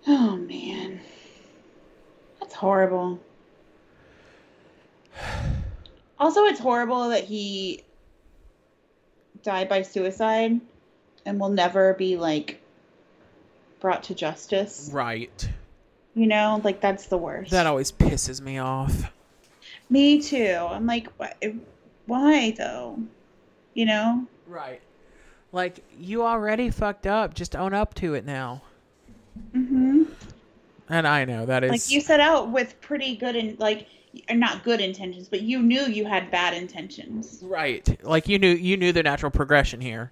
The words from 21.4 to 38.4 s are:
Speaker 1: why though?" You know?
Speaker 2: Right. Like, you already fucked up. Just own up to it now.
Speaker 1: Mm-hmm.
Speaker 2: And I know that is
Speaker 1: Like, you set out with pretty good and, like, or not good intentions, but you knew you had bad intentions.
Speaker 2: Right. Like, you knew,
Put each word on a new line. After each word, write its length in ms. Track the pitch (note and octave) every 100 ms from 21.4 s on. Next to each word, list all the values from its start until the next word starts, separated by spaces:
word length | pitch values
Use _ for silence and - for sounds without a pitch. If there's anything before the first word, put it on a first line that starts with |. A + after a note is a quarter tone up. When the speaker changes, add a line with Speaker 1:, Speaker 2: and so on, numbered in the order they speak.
| G#3+ A3 - - _ _ -
Speaker 1:
why 460 | B3 C#4+ D4+ A#3
though?" 480 | A3 - - B2 - A3+ - _ _ _ _ _
You 120 | - A3+
know? 420 | G#3+ A3 A#3+ B3 _ -
Speaker 2:
Right. 320 | E3+ C#3 B2+ _ _ _ - - _ _
Like, 320 | F3+ F3+ F3 - -
you 240 | F3 A3
already 460 | A#3 A#3 G#3+ A3 B3
fucked 380 | - G#3+ G3+ F#3+
up. 260 | G#3+ A3
Just 220 | D#3+ F3 -
own 180 | F#3
up 200 | G3 G#3+ -
to 180 | F3+
it 120 | C#3+ G#2
now. 360 | C#3 B2+ B2+ - _ _ _ _ - _ - -
Speaker 1:
Mm-hmm. 500 | B3+ B3+ C4 C4 C#4 D#4+ - - - _ _ _ _ -
Speaker 2:
And 200 | E3 D#3+
I 180 | D3 C3
know 200 | A#2 A2+
that 180 | B2+
is 80 | C3
Speaker 1:
Like, 180 | A#3+ -
you 100 | C#4
set 200 | C#4+ D4+
out 320 | D4 D#4 A3+
with 280 | B3 A#3+ -
pretty 360 | - C#4+ C4+ A3+
good 200 | B3 A#3
and, 240 | A3 A3
like, 280 | G#3+ G#3+ - _ _ - -
or 60 | A#3
not 280 | A#3 F#3+
good 180 | A#3 A3+
intentions, 480 | F#3+ F#3+ F#3 F3+ F3+
but 120 | G3
you 200 | A3 C4
knew 220 | A#3 B3+
you 220 | C#4 G#3 G#3
had 240 | G3 F#3
bad 220 | F3 F3
intentions. 840 | E3+ F3+ F3 F#3+ - - A3+ - -
Speaker 2:
Right. 560 | F#3 F#3 D3+ A#2 - -
Like, 240 | - D#3+ D#3+
you 120 |
knew, 100 | G3+